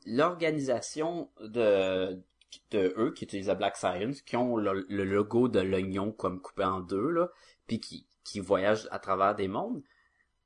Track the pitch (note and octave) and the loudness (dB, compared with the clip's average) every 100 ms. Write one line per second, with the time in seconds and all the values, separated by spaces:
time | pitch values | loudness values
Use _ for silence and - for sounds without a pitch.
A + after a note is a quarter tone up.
0 | G2 A#2+ E3 E3+ E3 D#3 C3+ A2+ - D3 | -4 2 2 2 -2 0 0 -2 -2 -4
1 | D#3+ E3+ - - G#2+ A#2 G#2+ G2 F#2+ F#2 | -4 -4 -10 -14 -6 2 4 6 4 2
2 | F#2 F#2 - _ _ - - G#2+ F2+ G2 | -2 -6 -12 _ _ -20 -4 2 2 2
3 | A#2+ - - G2 G2 F#2 G2+ - F#2+ F2+ | -2 -2 -8 -6 -2 0 0 0 -2 0
4 | A2+ C#3+ - A#2+ B2 A#2 G2+ F#2+ - G2+ | -4 -6 -4 -2 0 0 0 -2 -4 -2
5 | G2 G2+ G#2 A#2 B2+ G#2+ F#2+ F#2+ F#2+ G2 | 2 2 2 2 4 2 2 0 0 -2
6 | G#2 A2 F#2 F#2 - - F#2+ F#2+ F2 G2 | -4 -2 -4 -6 -12 -2 -2 -2 -4 -2
7 | C#3 E3+ F3 - - _ - A2+ - - | 0 0 -2 -4 -20 _ -6 -6 -6 -16
8 | _ _ - G2+ F2+ F#2+ G2 G#2+ - G2 | _ _ -12 -8 0 2 4 2 -2 -10
9 | G2 F#2+ G2 G#2 F#2+ A2+ G#3 G3+ - _ | -2 2 4 2 -2 -2 -4 -8 -10 _
10 | _ _ _ _ | _ _ _ _